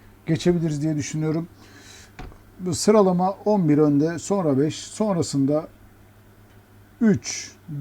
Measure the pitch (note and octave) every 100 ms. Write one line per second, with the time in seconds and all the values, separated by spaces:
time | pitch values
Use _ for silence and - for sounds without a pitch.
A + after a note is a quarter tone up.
0 | - - - D#3+ F3+ F3 D#3+ D3 D#3 D3+
1 | C3+ D#3 D#3 D#3+ E3+ - - - - -
2 | - - - - - - F3+ - - A3
3 | F#3+ F3 F#3 G3 G#3 G#3 D#3+ D3 D3+ C#3+
4 | D#3+ E3 - G3 D#3+ C3+ D3+ - - -
5 | G#3+ F3 D3 C#3 C#3 D3+ F#3 - - -
6 | - - - - - - - - - -
7 | A3+ C#3 - - - - - D3